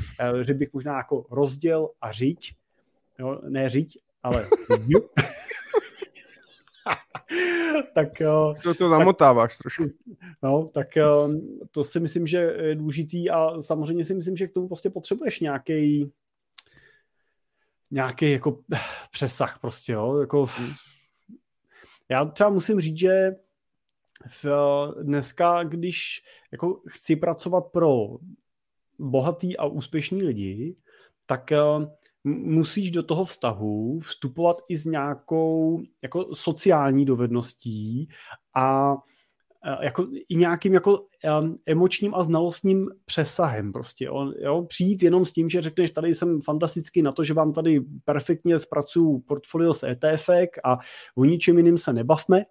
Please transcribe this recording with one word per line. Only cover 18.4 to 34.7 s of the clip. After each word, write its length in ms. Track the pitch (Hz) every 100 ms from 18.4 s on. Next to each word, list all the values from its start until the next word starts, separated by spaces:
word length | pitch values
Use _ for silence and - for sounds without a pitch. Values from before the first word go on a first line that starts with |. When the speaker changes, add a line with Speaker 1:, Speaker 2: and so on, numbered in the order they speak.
| 151 147 -
Speaker 1:
eh, 60 | 139 - - -
přesah 480 | - 131 - 123 -
prostě, 320 | 120 - -
jo, 260 | 107 120 147
jako 280 | 135 147 127
Speaker 2:
Hmm. 240 | - 120 139 - _ _ _ - - _ _ _ _ - - -
Speaker 1:
já 160 | 131 151
třeba 240 | - 208
musím 300 | 190 170 202
říct, 180 | 156 160
že 320 | 185 190 190 190 _ _ _ _ _ _ _ - 120
v, 160 | - 143 143 143 143 147 -
dneska, 600 | 143 143 131 - 175 175
když 600 | 165 170 180 - - - - - _
jako 300 | - 175 - -
chci 280 | - - 156
pracovat 460 | 175 165 175 180
pro 560 | 175 170 160 123 104 120 180 - _ _ _ _ _ -
bohatý 580 | 139 131 156 170 180 -
a 80 | 151
úspěšný 580 | 151 - 156 - 190
lidi, 520 | 175 107 98 101 156 - _ _ _ _ -
tak, 260 | 127 -
eh, 60 | 147 147 151 151 - _ _ 143
m-, 300 | 156 160 160
musíš 360 | 156 208 185
do 120 | 170
toho 220 | 160 160 185
vztahu 720 | - 120 101 107 104 113 165
vstupovat 640 | 160 - 131 139 170 170
i 80 | -